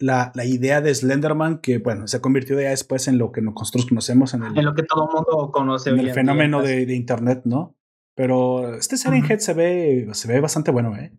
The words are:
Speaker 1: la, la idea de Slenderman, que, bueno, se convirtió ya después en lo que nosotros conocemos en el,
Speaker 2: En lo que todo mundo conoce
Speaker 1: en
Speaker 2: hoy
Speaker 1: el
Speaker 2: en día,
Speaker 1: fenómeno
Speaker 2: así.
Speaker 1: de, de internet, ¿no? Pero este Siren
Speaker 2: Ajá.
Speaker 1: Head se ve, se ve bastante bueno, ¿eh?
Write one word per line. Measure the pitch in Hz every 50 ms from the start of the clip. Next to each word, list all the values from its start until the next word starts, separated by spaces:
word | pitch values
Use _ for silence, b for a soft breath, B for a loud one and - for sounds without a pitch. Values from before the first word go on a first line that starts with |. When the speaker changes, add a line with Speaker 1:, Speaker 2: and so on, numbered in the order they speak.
Speaker 1:
la, | 135 131 131 127 123 127 -
la | 127 120
idea | 123 131 123 123 135 143 147
de | 147 156 135
Slenderman, | 120 123 127 135 139 143 156 156 156 156 160 165 156
que, | - - 123 113
bueno, | 107 123 110 101 104 107
se | - 117
convirtió | - 131 135 139 127 127 139 139
ya | 139 135
después | 135 131 - - 135 131 -
en | 143 131 123
lo | 117 110
que | - 117
nosotros | 110 110 107 - 110 - - 123 120
conocemos | 123 123 113 - - 120 127 135 127 -
en | 120 113
el, | 110 107 127
Speaker 2:
En | 147
lo | 147 147
que | 156 156
todo | - 156 156 156 156 160
mundo | 156 180 175 160 156 143 127 127
conoce | 147 135 131 131 127 127 143
Speaker 1:
en | 127
Speaker 2:
hoy | 131
Speaker 1:
el | 127 127
Speaker 2:
en | 127
día, |
Speaker 1:
fenómeno | 131 131 135 143 151 151 147 147 143
Speaker 2:
así. | 139 135
Speaker 1:
de, | 131 127 127
de | 123 127
internet, | 123 123 123 127 113 117 123 127 127 -
¿no? | 120 117 139 170 - - _ _ _ _ _ _ _ _
Pero | - 131 127 127 127 127 127 127 127 123 120 117
este | 110 - - 269
Siren | 254 - 254 254 254 185
Speaker 2:
Ajá. | 147 220
Speaker 1:
Head | 208
se | - - 170
ve, | 160 170 175 180 180 170 151 135 127 117 104 104
se | - -
ve | 113 117 135
bastante | 147 151 - 156 156 - 143
bueno, | 120 117 113 107
¿eh? | 101 - - -